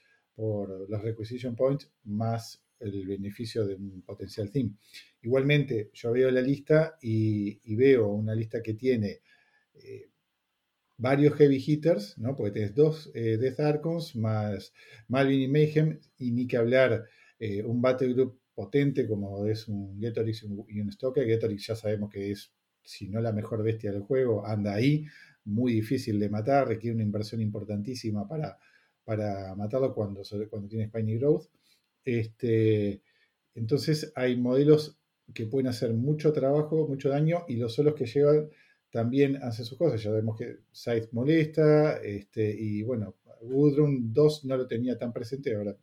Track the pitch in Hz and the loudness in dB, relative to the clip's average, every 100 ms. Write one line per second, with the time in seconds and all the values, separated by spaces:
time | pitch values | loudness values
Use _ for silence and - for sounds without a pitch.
0 | _ _ _ - 110 104 98 95 98 104 | _ _ _ -8 -4 -4 -6 -8 -8 -6
1 | 107 113 107 123 123 117 131 143 - _ | -6 -8 -8 -8 -8 -2 0 -2 -6 _
2 | 107 104 113 113 113 - _ _ 110 98 | -8 -4 -4 -4 -8 -18 _ _ -10 -8
3 | 95 98 98 101 117 120 104 95 98 92 | -6 -8 -8 -10 -8 -4 -4 -4 -10 -14
4 | - 104 98 - 101 143 117 104 _ - | -16 -14 -12 -8 -4 -2 -4 -6 _ -20
5 | - _ 113 131 135 147 139 117 104 - | -20 _ 0 2 4 4 2 -2 -6 -8
6 | 120 123 131 127 127 139 - 156 160 - | -2 2 4 4 2 0 4 4 4 -2
7 | 120 110 110 104 101 104 - 107 135 131 | -2 0 2 0 -2 -6 -6 4 6 6
8 | 104 104 107 110 113 120 110 107 127 123 | 4 0 -2 -4 -4 -6 -6 -4 0 0
9 | 104 - _ _ _ _ _ _ - - | 0 -6 _ _ _ _ _ _ -18 -18
10 | - _ _ _ _ _ _ _ _ - | -20 _ _ _ _ _ _ _ _ -6
11 | 117 143 147 143 147 135 143 151 151 196 | 0 4 6 8 6 6 2 2 2 2
12 | 202 - 110 143 104 101 104 98 156 156 | -2 -8 -6 -4 -4 -2 -2 4 4 2
13 | - 120 113 110 131 131 151 151 160 170 | -6 -4 0 0 0 0 0 0 -2 -4
14 | 160 120 110 107 104 95 - _ - - | -6 -4 -2 0 -2 -4 -10 _ -20 -20
15 | - 127 135 135 131 147 151 151 156 156 | -4 0 2 2 2 2 4 4 0 0
16 | _ - 123 120 123 123 117 127 131 110 | _ -10 -4 -2 0 0 4 6 4 2
17 | - _ _ _ 110 101 117 117 127 131 | -4 _ _ _ -6 -4 -2 0 2 2
18 | 127 120 131 - _ - 101 143 143 139 | 2 2 0 -2 _ -12 -2 0 2 2
19 | 113 107 101 98 104 110 - 101 98 98 | 0 -2 -4 -4 -2 -4 -4 -8 -8 -8
20 | 117 113 113 110 107 101 113 104 104 101 | -6 -4 -4 -4 -8 -10 -8 -6 -6 -4
21 | 131 127 123 113 110 101 - 110 107 104 | -2 0 2 2 0 -4 -6 -6 -4 -4
22 | 104 101 98 101 - _ _ _ - - | -4 -6 -6 -6 -10 _ _ _ -20 -14
23 | 98 104 117 107 104 113 107 110 104 101 | -8 -4 -2 -4 -4 -2 -2 -2 -4 -6
24 | 101 131 131 104 107 107 104 101 131 151 | -2 0 2 0 -2 -2 0 2 2 2
25 | 151 - - _ - 104 127 113 107 131 | -2 -14 -20 _ -6 -2 0 0 0 -2
26 | - 104 104 104 110 139 127 110 117 113 | -2 -2 -2 -2 0 2 2 -2 -4 -2
27 | 107 104 107 113 107 104 104 104 104 127 | -2 -2 -4 -4 -4 -4 -6 -6 -6 -8
28 | 113 104 101 156 147 - _ _ _ _ | -6 -6 -6 -6 -8 -10 _ _ _ _
29 | - 110 107 98 95 95 104 131 135 - | -6 -4 -2 -4 -8 -6 -4 0 0 0
30 | 104 98 98 104 107 107 101 110 107 113 | -4 -6 -10 -8 -8 -8 -8 -6 -4 -2
31 | 110 113 135 165 - _ _ _ _ _ | -2 0 2 2 -2 _ _ _ _ _
32 | - 117 110 - 123 113 110 107 104 101 | -4 -2 -2 -4 2 4 6 4 2 -4
33 | _ _ _ _ _ - 113 139 - 151 | _ _ _ _ _ -10 -2 0 2 -2
34 | 151 - 127 123 123 131 143 151 151 - | -2 -2 0 0 2 4 8 6 4 -10
35 | _ _ - 110 110 135 127 110 123 113 | _ _ -14 -8 -4 -2 -2 -2 -2 0
36 | 127 151 160 151 131 147 151 156 151 135 | 0 0 2 2 2 2 2 0 0 -2
37 | 139 143 156 170 175 117 117 110 147 151 | -2 2 2 0 -2 -4 -2 2 2 2
38 | 120 143 143 151 151 - _ _ _ 117 | 0 2 4 4 2 -8 _ _ _ -4
39 | 117 131 139 135 127 110 117 - 170 113 | 0 2 2 2 -6 -8 -10 -2 0 0
40 | 104 110 110 110 120 120 _ - - 117 | -2 -2 -2 -4 -8 -14 _ -12 -2 -2
41 | 113 113 131 160 156 156 156 151 151 120 | -2 -2 2 2 2 4 6 6 4 0
42 | 107 101 101 - 107 107 110 104 110 123 | -6 -8 -6 -2 -2 -2 -4 -4 -4 -4
43 | 98 - _ - 113 135 147 139 147 135 | -6 -10 _ -20 -4 2 4 4 2 2
44 | 117 113 151 151 131 131 127 117 123 120 | 0 4 4 2 -2 -2 -2 -2 -2 -4
45 | 120 117 117 135 143 107 101 101 | -6 -8 -8 -8 -4 -4 -4 -8